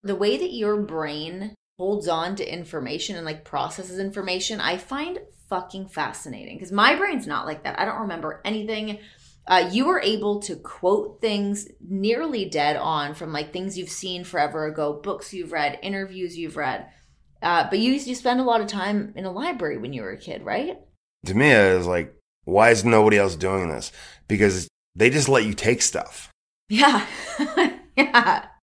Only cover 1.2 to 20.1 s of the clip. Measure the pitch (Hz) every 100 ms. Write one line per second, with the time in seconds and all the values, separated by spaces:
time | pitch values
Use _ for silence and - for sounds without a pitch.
1.2 | 160 185 208 - _ _ 185 202 165 165
2.2 | 170 196 - 170 165 160 127 175 - 180
3.2 | 160 156 - 143 139 - 185 185 196 202
4.2 | 190 185 - 220 127 180 - 269 320 359
5.2 | - _ - 185 - 190 190 - 135 -
6.2 | 147 110 - - 180 202 240 320 403 285
7.2 | 202 190 - - - - 202 - 208 170
8.2 | 156 - 196 214 208 214 214 208 - _
9.2 | - _ - 180 175 208 277 370 202 214
10.2 | 208 208 202 165 - - 180 202 208 -
11.2 | 226 208 202 202 - - 175 190 202 240
12.2 | 330 247 185 160 147 151 156 156 143 156
13.2 | 160 151 151 180 190 185 170 - 190 180
14.2 | 180 175 147 156 156 151 147 147 196 202
15.2 | - 190 160 156 175 - 190 196 190 185
16.2 | 175 170 160 143 139 107 - _ _ _
17.2 | _ _ 170 170 - 196 240 277 262 247
18.2 | 247 247 254 226 208 202 190 208 - -
19.2 | 190 185 320 269 160 131 120 131 98